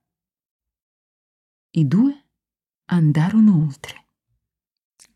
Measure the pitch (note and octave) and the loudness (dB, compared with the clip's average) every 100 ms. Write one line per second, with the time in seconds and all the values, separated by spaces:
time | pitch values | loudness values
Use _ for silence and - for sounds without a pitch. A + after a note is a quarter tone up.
0 | _ _ _ _ _ _ _ _ _ _ | _ _ _ _ _ _ _ _ _ _
1 | _ _ _ _ _ _ _ E3 C#3+ F3+ | _ _ _ _ _ _ _ -4 -2 0
2 | C#4 C#4+ _ _ _ _ _ _ - F3 | -2 -4 _ _ _ _ _ _ -6 0
3 | D#3 D3+ F3 A3 G#3+ E3+ D#3 C3+ - - | 0 0 0 2 4 2 -2 -8 -20 -20
4 | _ _ _ _ _ _ _ _ _ _ | _ _ _ _ _ _ _ _ _ _
5 | - | -20